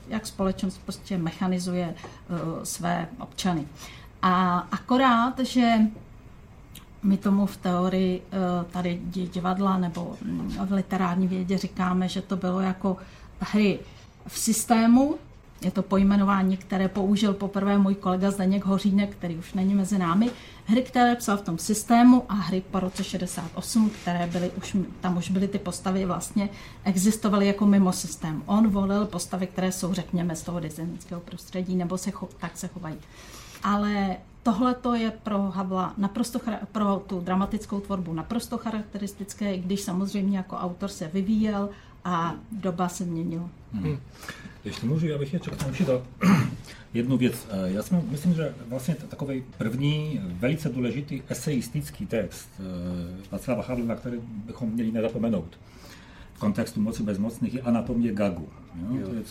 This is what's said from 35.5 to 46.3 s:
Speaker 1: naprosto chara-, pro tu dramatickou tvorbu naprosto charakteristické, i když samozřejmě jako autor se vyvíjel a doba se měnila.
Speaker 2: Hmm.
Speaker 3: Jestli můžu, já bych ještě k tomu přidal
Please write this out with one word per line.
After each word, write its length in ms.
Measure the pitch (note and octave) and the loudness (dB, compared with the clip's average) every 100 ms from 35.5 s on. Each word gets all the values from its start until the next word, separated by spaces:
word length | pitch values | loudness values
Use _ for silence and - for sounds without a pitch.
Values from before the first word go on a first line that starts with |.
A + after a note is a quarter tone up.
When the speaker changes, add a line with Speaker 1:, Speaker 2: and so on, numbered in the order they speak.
| F3+ F#3 F#3+ F3+ - | -2 -2 -2 -2 0
Speaker 1:
naprosto 420 | G3 A3+ A#3 B3+ | -2 0 -2 -2
chara-, 260 | - G3+ - | -4 -6 -6
pro 320 | G#3+ G3+ G3 - | -2 2 0 -2
tu 120 | F#3 | -6
dramatickou 600 | F3 F#3 G3 G#3 - G3+ | 0 0 0 -2 -4 -6
tvorbu 340 | G3+ G3 E3+ | -4 -4 -4
naprosto 440 | D#3+ D#3+ A3+ - A#3 | -6 -4 -4 -4 -6
charakteristické, 1000 | A3+ A3 G#3+ G3+ G3 - F#3+ - G3+ F#3 | -4 -6 -6 -8 -8 -8 -12 -4 -2 -2
i 40 | |
když 220 | F3+ G3 | -2 -2
samozřejmě 560 | G3+ F3+ G3 G3+ G3 G3 | -2 -2 -2 0 0 0
jako 200 | F#3 - | -2 -6
autor 320 | F3+ F3 G3 | -6 -6 -8
se 180 | - D#3+ | -6 -4
vyvíjel 640 | F#3+ F#3+ A3 A3 G3+ G3+ - - - F3+ | -2 0 2 2 0 -2 -6 -20 -10 -2
a 300 | F3 E3 D3+ - | 0 0 -4 -8
doba 360 | G#3 F#3 F3 F3+ | -6 -4 0 -2
se 180 | - F3 | -2 -4
měnila. 440 | E3 E3+ E3 F3 - - | -2 -2 -4 -6 -10 -10
Speaker 2:
Hmm. 260 | - D#3 C#3 - - - - - - G#2 | -4 -2 -2 -6 -16 -14 -14 -16 -14 -12
Speaker 3:
Jestli 220 | - A#2 | -4 0
můžu, 200 | D#3 E3 | 2 0
já 100 | C#3+ | -2
bych 160 | C#3 | -2
ještě 160 | F3 - | -4 -4
k 60 | - | -4
tomu 140 | C3+ | -4
přidal 320 | B2+ D3 B2+ - - F#3 | 0 2 2 0 0 6